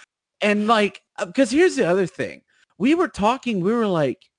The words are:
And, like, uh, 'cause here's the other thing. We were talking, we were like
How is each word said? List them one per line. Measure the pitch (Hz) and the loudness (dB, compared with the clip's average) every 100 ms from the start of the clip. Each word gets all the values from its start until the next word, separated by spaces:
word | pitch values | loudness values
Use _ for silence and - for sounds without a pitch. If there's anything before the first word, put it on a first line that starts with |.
| - _ _ _ | -20 _ _ _
And, | 202 208 208 | -2 0 0
like, | 226 202 196 _ - | 0 0 -4 _ -10
uh, | 175 | -4
'cause | 175 262 | 0 2
here's | 269 370 269 | 4 2 2
the | 175 | 0
other | 185 180 | 0 -2
thing. | - 107 73 _ _ _ - | -4 -10 -10 _ _ _ -4
We | 214 | 0
were | 330 320 | 2 0
talking, | - 202 254 - 208 | 0 0 0 -2 -2
we | 175 | -2
were | 240 220 | 0 0
like | 175 139 - _ | 0 0 -4 _